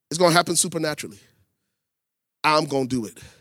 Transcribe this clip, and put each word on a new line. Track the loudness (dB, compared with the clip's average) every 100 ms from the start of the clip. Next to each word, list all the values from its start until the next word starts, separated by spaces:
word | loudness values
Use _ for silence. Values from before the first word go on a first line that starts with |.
| -8
It's | 2
gonna | 4 4
happen | 2 0
supernaturally. | -2 -2 -4 -6 -12 -18 _ _ _ _ _ _ _ _ _ _ _ _
I'm | 0 2 0
gonna | -2 -2
do | -4 -6
it. | -12 -20 -20